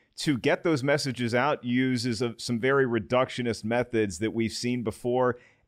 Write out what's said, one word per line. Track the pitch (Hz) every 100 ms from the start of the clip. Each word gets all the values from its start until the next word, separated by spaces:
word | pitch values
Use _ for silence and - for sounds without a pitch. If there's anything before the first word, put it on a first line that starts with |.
| _ -
to | 156 127
get | 135 175
those | 175 151
messages | 139 143 143 120 120
out, | 120 139 139
uses | 123 123 131 127 123 110
of | 120 110
some | - 120
very | 131 139 131
reductionist | 117 95 123 131 - 120 113
methods | 107 120 120 113 104 87
that | 110
we've | 104 113
seen | - 123 123
before. | 113 - 123 123 123 120 - _